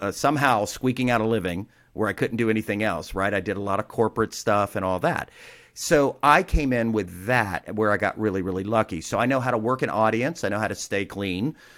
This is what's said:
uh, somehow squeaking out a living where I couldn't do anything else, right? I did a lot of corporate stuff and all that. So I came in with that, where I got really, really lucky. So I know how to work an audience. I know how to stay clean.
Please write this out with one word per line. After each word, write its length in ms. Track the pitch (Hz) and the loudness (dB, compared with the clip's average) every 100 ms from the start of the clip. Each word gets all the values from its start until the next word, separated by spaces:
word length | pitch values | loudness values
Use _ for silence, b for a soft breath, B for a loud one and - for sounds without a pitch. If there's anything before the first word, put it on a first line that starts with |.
uh, 100 | 98 | -4
somehow 540 | - 143 147 131 113 104 | -2 0 2 2 2 0
squeaking 440 | - 127 127 127 | -2 -2 0 0
out 120 | 120 | 2
a 40 | 110 | 2
living 420 | 113 90 87 113 b b | 0 -2 -4 -8 b b
where 140 | - 104 | -4 -4
I 40 | |
couldn't 240 | 98 110 113 | -2 -2 0
do 120 | 113 | 2
anything 340 | 110 104 104 | 2 0 -2
else, 300 | 107 82 - | -2 -2 -4
right? 200 | 95 98 | -2 0
I 60 | 101 | 0
did 180 | 90 98 | -2 -4
a 40 | |
lot 180 | 101 98 | -2 -2
of 80 | - | -2
corporate 460 | - 110 - 113 | 0 0 0 -2
stuff 420 | - - 104 98 104 | -2 0 2 2 -2
and 80 | |
all 160 | 95 92 | -2 0
that. 320 | 151 143 - B B B B - | 0 -2 -6 B B B B -10
So 420 | - 156 139 - | 2 4 4 2
I 220 | 143 156 | 4 4
came 300 | 175 160 139 | 4 2 2
in 180 | 123 113 | 2 2
with 360 | 110 92 87 95 | 0 -2 -6 0
that, 460 | 127 104 82 - 85 | 0 0 -4 -6 0
where 160 | 107 | 2
I 40 | 101 | 2
got 220 | 101 - | 0 0
really, 220 | 107 95 | 0 0
really 240 | 92 92 98 | -2 -4 0
lucky. 340 | 113 107 85 | 0 0 -4
So 180 | - 98 | -4 0
I 80 | 120 | 2
know 140 | 135 | 0
how 120 | 127 | 0
to 60 | 120 | 0
work 240 | 110 127 | 0 0
an 80 | 127 | 0
audience. 540 | 87 110 113 135 170 | 2 2 2 0 -2
I 60 | 98 | -4
know 100 | 101 | -2
how 80 | 107 | -2
to 80 | 98 | -4
stay 300 | - 101 98 | -4 -4 -4
clean. 500 | 101 98 90 131 B B | -4 -4 -2 -4 B B